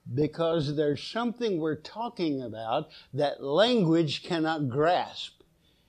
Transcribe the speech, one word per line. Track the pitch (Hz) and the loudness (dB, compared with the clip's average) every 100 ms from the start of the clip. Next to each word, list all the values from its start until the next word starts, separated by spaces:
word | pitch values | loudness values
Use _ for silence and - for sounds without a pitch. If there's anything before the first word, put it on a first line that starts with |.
| 117 | -6
Because | 123 151 - 165 165 143 | 0 0 0 0 2 0
there's | 147 147 139 | 0 0 0
something | - 226 240 240 233 170 | -4 -4 -4 -2 -2 0
we're | 160 151 | -2 -4
talking | - 214 233 233 165 135 | -8 -8 -8 -2 -2 -2
about | 120 110 113 139 156 - - | -6 -8 -2 -2 -4 -14 -8
that | 131 143 - | -2 -2 -2
language | 139 156 233 240 160 165 151 - | 0 4 4 4 4 4 2 -2
cannot | - 170 160 160 135 | -4 -2 0 0 0
grasp. | 131 160 165 107 - - - _ _ _ _ | 2 4 2 0 -8 -14 -16 _ _ _ _